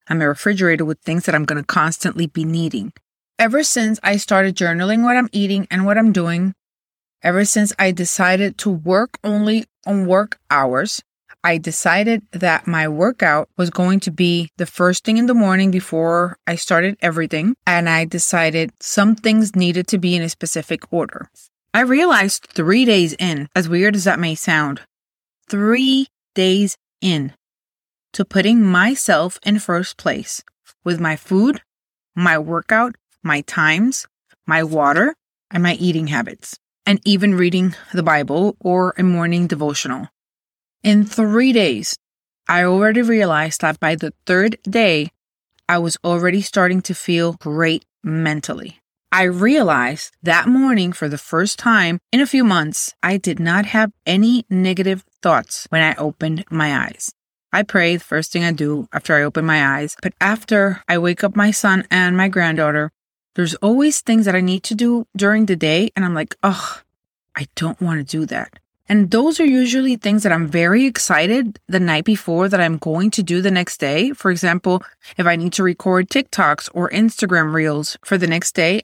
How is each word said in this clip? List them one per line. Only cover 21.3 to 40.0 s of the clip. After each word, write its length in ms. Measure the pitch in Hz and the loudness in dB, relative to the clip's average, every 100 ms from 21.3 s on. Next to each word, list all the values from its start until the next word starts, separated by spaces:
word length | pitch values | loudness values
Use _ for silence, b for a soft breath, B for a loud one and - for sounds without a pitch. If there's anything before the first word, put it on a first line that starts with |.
| _ - _ _ 220 | _ -20 _ _ -2
I 60 | |
realized 640 | 247 269 349 220 196 - - | 2 2 4 2 0 -4 -8
three 320 | - 160 214 247 | -4 2 2 4
days 300 | 202 170 147 | 4 2 -2
in, 320 | 180 151 147 180 | -4 -4 -4 -4
as 120 | 165 | -2
weird 280 | 170 202 208 | 0 0 0
as 80 | |
that 160 | 185 165 | 0 0
may 160 | 170 156 | -2 -4
sound, 460 | - 160 147 143 - _ _ _ _ _ - | 0 0 0 -6 -14 _ _ _ _ _ -8
three 580 | 202 208 240 262 269 269 _ _ - | -2 0 2 2 0 -2 _ _ -2
days 420 | 185 190 202 - _ - | 2 2 0 -4 _ -6
in 320 | 190 156 135 - _ _ _ _ _ _ _ | -2 -2 -4 -10 _ _ _ _ _ _ _
to 100 | - | -6
putting 380 | 190 190 196 233 | -2 0 2 4
myself 760 | 202 180 202 269 - 165 175 - | 4 4 2 0 0 0 0 -4
in 140 | - 208 | -2 -2
first 400 | - 175 180 - | 0 -4 -4 -6
place 460 | 165 139 - - - _ _ _ | -4 -4 -8 -14 -16 _ _ _
with 160 | 175 170 | -6 -2
my 160 | 165 156 | -2 -4
food, 460 | - 190 240 294 _ _ _ _ _ - | -2 2 2 0 _ _ _ _ _ -2
my 220 | 180 160 | 0 0
workout, 580 | 151 170 - 220 240 - _ _ | -2 -6 0 0 0 -4 _ _
my 180 | 165 147 | -4 -4
times, 640 | - - 156 160 233 - - _ _ _ - | -4 -2 0 2 0 -2 -10 _ _ _ -2
my 180 | 160 | 0
water, 520 | 160 156 143 151 254 330 _ _ _ | 0 0 2 2 0 -2 _ _ _
and 140 | 175 | -2
my 100 | 175 | 0
eating 340 | 170 180 160 156 | 0 0 0 -2
habits, 520 | 143 117 - - - _ _ - | -4 -6 -12 -18 -20 _ _ -2
and 160 | 196 - | 0 2
even 280 | 196 202 | 2 2
reading 400 | 180 175 180 185 - - | 2 2 2 -2 -4 -8
the 120 | 180 | -4
Bible 520 | 165 151 143 147 202 - | 0 0 0 0 0 -2
or 340 | 185 180 185 - | -2 0 0 0
a 80 | |
morning 440 | 185 175 170 175 175 | 0 2 0 0 -2
devotional. 600 | 156 147 143 135 131 | -2 -4 -4 -6 -8